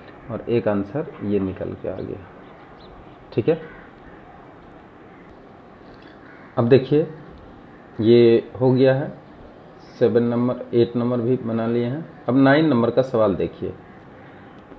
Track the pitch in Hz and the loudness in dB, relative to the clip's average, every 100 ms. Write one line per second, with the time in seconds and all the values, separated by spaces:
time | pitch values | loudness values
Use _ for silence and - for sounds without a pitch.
0 | - - - 110 - 120 110 101 95 139 | -20 -20 -14 -10 -4 -2 0 -2 -4 -8
1 | 160 - 104 101 95 92 90 95 - 95 | -10 -10 -4 -2 -2 -6 -10 -10 -10 -10
2 | - - - - - - - - - - | -10 -12 -16 -20 -20 -20 -20 -20 -20 -20
3 | - - - - 110 165 - - - - | -20 -20 -10 -4 -2 -2 -6 -20 -20 -20
4 | - - - - - - - - - - | -20 -20 -20 -20 -20 -20 -20 -20 -20 -20
5 | - - - - - - - - - - | -20 -20 -20 -20 -20 -20 -20 -20 -20 -20
6 | - - - - - - 120 131 - 147 | -20 -20 -20 -20 -10 -2 4 4 4 0
7 | 170 - - - - - - - - - | -2 -8 -20 -20 -20 -20 -20 -20 -16 -2
8 | 110 120 117 117 - - 127 127 131 131 | 4 6 6 4 0 -2 0 4 2 2
9 | 160 - - - - - - - - - | -4 -12 -20 -20 -20 -20 -20 -20 -16 -2
10 | 117 117 120 120 123 123 - 120 117 123 | 2 2 0 0 -2 -4 -2 0 0 0
11 | 120 123 113 127 113 113 113 117 120 147 | -2 -2 -2 -4 -4 -4 -2 -2 -4 -6
12 | 170 - - 131 135 147 160 123 117 120 | -12 -10 -2 2 4 4 2 2 2 0
13 | 127 113 107 87 85 - 90 90 - - | 0 0 0 0 -4 -6 -12 -12 -18 -20
14 | - - - - - - - | -20 -20 -20 -20 -20 -20 -20